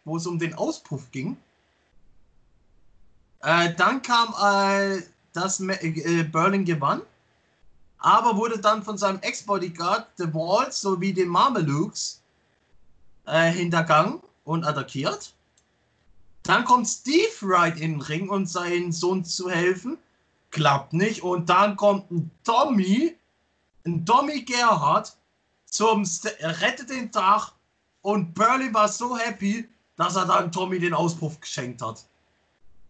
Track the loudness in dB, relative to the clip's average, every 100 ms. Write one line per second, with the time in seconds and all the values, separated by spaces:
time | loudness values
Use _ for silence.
0 | -8 -6 -4 -4 -4 -4 -6 -6 -10 -12
1 | -10 -10 -8 -10 _ _ _ _ _ _
2 | _ -20 _ _ _ _ _ _ _ _
3 | -20 _ _ _ 2 2 2 4 2 2
4 | 2 2 2 2 4 4 4 2 0 -2
5 | -8 _ _ -6 -4 -2 -4 -2 -4 -4
6 | 0 0 0 0 2 2 0 0 0 -2
7 | -6 _ _ _ _ _ -20 _ -20 _
8 | 4 4 4 0 -2 0 0 0 -2 -2
9 | -2 -2 -6 -6 -2 -2 -2 -4 -2 -2
10 | -4 -8 -4 -2 0 0 0 -2 -2 -2
11 | -2 0 0 4 2 2 -2 -2 -4 -6
12 | -12 -12 _ _ _ _ _ _ -20 _
13 | -20 -20 -4 0 2 0 0 0 4 4
14 | 2 -2 -14 _ -6 -4 -2 -4 -6 -4
15 | -4 -6 -12 _ _ _ _ _ _ _
16 | _ -20 -20 -10 0 2 4 2 2 -6
17 | 0 2 2 -2 0 2 2 0 -4 -4
18 | -4 -6 -4 -4 -2 -4 -2 -2 -2 -2
19 | 0 0 -2 -6 -4 0 0 0 -4 -12
20 | _ _ _ _ _ 0 2 2 -2 -2
21 | 0 -2 -4 -2 2 4 4 4 2 2
22 | -2 -6 -6 -6 0 2 4 2 4 2
23 | 2 -2 _ _ _ _ _ _ -4 -2
24 | 4 4 4 -2 -4 0 2 4 2 0
25 | -2 -16 _ _ _ _ -8 0 2 2
26 | 0 -4 -8 -6 -6 -2 -2 -4 -8 -8
27 | -6 0 4 4 0 _ _ _ _ _
28 | -2 -2 -2 2 2 2 0 2 0 0
29 | -6 -4 -4 -4 -4 -4 -6 _ _ -6
30 | -2 -2 2 0 0 -4 -4 -2 -2 0
31 | -2 -2 -8 -8 -12 -10 -10 -8 -10 -12
32 | -18 _ _ _ _ _ -20 -20